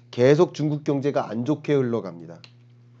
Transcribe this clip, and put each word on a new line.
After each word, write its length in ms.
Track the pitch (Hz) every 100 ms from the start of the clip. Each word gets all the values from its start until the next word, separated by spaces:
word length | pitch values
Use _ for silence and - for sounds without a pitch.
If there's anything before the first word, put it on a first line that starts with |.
| -
계속 420 | - 123 151 180
중국 300 | - 147 147
경제가 460 | 151 139 143 135 113
안 140 | 107
좋게 300 | 120 151 151
흘러갑니다. 680 | 143 123 113 92 85 82 82 - - - - - -